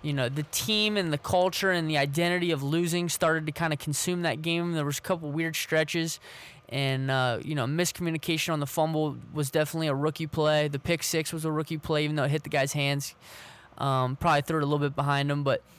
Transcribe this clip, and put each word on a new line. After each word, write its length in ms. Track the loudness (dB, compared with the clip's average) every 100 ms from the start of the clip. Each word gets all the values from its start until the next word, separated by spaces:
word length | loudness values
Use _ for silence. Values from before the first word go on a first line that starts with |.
You 100 | -2
know, 160 | 0 0
the 140 | -2
team 560 | -4 -4 0 0 2 0
and 120 | 0
the 60 | -2
culture 540 | 2 2 2 2 2
and 180 | 2 2
the 80 | 2
identity 540 | 2 2 2 2 2
of 120 | 0
losing 460 | 2 2 2 0 0
started 380 | 2 2 2 0
to 60 |
kinda 260 | -2 -2 0
consume 420 | -2 -2 0 0
that 200 | 0 -2
game. 300 | -2 0 0
There 120 | 0
was 140 | 0 -2
a 40 |
couple 300 | -2 -4 -2
weird 240 | -2 -2 -4
stretches. 640 | 0 2 2 0 -2 -6 -12 -18 -18 -20 -8
And, 420 | -2 0 0 2
uh, 280 | 2 2 0
you 120 | -2
know, 100 | -2
miscommunication 880 | 0 0 0 -2 -4 -2 -2 -2 -2
on 80 | -2
the 60 | -2
fumble 500 | 0 0 2 -2 -4 -8
was 180 | -4 0
definitely 360 | 0 0 0 0
a 80 |
rookie 320 | 0 0 -2 -4
play. 420 | 0 2 4 2
The 100 | 0
pick 240 | -2 -2
six 300 | 0 -2 -2
was 140 | -2 -2
a 40 |
rookie 280 | -2 -2 -4
play, 260 | 0 0
even 120 | 2 2
though 80 |
it 60 | 2
hit 120 | 0
the 80 | 0
guy's 240 | 0 0
hands. 400 | 0 0 0 -4 -12 -20 -20 -20 -20 -18 -4
Um, 380 | 0 2 0 0
probably 260 | 2 2
threw 160 | 2 0
it 40 |
a 40 | 2
little 120 | 2
bit 160 | 0
behind 340 | 0 2 2 2
him. 140 | 0
But, 180 | 2 0 -2